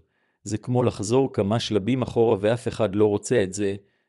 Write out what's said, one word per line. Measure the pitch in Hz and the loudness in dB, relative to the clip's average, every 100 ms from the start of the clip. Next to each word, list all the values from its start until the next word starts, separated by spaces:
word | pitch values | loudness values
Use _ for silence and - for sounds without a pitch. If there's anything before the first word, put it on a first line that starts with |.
| _ _ _ _ | _ _ _ _
זה | 107 107 | -8 -8
כמו | - 123 | -2 0
לחזור | 120 - 101 127 131 | 0 0 0 2 2
כמה | - 101 113 | 0 0 0
שלבים | - 104 98 127 | -2 -2 -2 -2
אחורה | 120 - 113 104 | -2 2 2 2
ואף | 104 120 - | 2 0 -4
אחד | - 107 98 | -2 -2 2
לא | 107 | 2
רוצה | 104 - 123 | 2 0 0
את | 95 | 0
זה, | 95 101 98 - _ | -2 -4 -4 -10 _